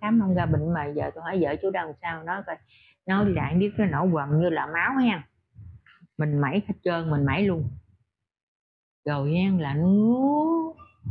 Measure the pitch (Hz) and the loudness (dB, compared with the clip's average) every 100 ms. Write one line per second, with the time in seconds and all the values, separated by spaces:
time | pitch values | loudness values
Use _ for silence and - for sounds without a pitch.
0 | 208 226 190 180 170 151 156 170 147 147 | 2 2 2 2 2 0 0 -4 -4 -4
1 | 143 156 165 190 151 151 190 185 160 139 | -6 -8 -4 -2 0 0 -2 -4 -6 -8
2 | 170 165 160 190 202 - _ _ _ _ | -8 -8 -6 -8 -8 -14 _ _ _ _
3 | - 196 202 165 139 170 208 214 202 147 | -2 0 2 0 0 2 0 2 0 2
4 | 185 160 139 156 175 156 139 165 202 269 | 2 0 2 2 2 0 -2 -2 0 2
5 | 240 180 - _ _ - - - _ - | 0 0 -8 _ _ -20 -20 -20 _ -20
6 | - - 151 147 143 190 - 202 180 170 | -16 -6 -2 0 0 -2 -4 -6 -2 -2
7 | 160 147 139 147 202 165 - - _ _ | 0 0 0 0 0 0 -4 -8 _ _
8 | _ _ _ _ _ _ _ _ _ _ | _ _ _ _ _ _ _ _ _ _
9 | 147 143 143 170 196 185 143 147 175 202 | -6 -2 0 2 2 2 0 2 4 4
10 | 220 247 269 294 320 330 320 320 - _ | 4 4 2 2 2 0 -2 -10 -20 _
11 | - | -10